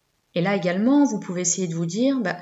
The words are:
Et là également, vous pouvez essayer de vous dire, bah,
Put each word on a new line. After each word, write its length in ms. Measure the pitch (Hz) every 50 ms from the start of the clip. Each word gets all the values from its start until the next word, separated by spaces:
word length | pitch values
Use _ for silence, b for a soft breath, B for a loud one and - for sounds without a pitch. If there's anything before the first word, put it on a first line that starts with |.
| _ _ _ _ _ _ -
Et 60 | 175
là 140 | 170 196 202
également, 500 | 196 165 180 175 190 214 247 277 285 285
vous 160 | 247 220 196
pouvez 220 | - - 180 175 180
essayer 260 | 180 - - 185 170
de 60 | 165
vous 120 | 165 170
dire, 340 | 165 170 208 240 269 277 262
bah, 160 | 226 175 170 -